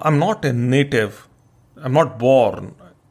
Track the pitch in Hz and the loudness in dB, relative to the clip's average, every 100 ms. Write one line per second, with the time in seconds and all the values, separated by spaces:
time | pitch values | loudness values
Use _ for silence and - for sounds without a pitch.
0 | 156 147 185 214 147 120 123 135 139 120 | 0 0 0 -2 -2 -2 0 0 0 -2
1 | 104 - - _ _ _ _ - 131 143 | -4 -6 -20 _ _ _ _ -12 -2 0
2 | 139 107 123 135 107 - 98 - - _ | 0 0 2 4 2 -2 -12 -18 -20 _
3 | _ | _